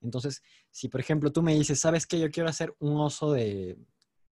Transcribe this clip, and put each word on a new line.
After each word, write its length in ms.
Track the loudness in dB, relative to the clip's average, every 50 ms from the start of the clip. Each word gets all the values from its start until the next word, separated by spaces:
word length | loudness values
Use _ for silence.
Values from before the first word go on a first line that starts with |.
Entonces, 420 | -10 -6 -6 -4 -6 -6 -8 -8 _ _ _ _ _ _
si 180 | -16 -10 -8 -6
por 120 | -4 -4
ejemplo 320 | 0 0 0 2 2 2
tú 100 | 2 2
me 120 | 4 4 4
dices, 260 | 4 4 2 0 2
"¿Sabes 260 | 2 2 2 2 0
qué? 120 | 0 -2 0
Yo 120 | 0 0
quiero 180 | 0 -2 -2 -2
hacer 260 | -2 -4 -6 -6 -6 -4
un 220 | -2 0 0 2
oso 320 | 0 0 0 0 0 2
de 460 | 2 2 2 0 -2 -4 -6 -8 -10 -12 -16 _ _ _ _ _ _ _ _ _ _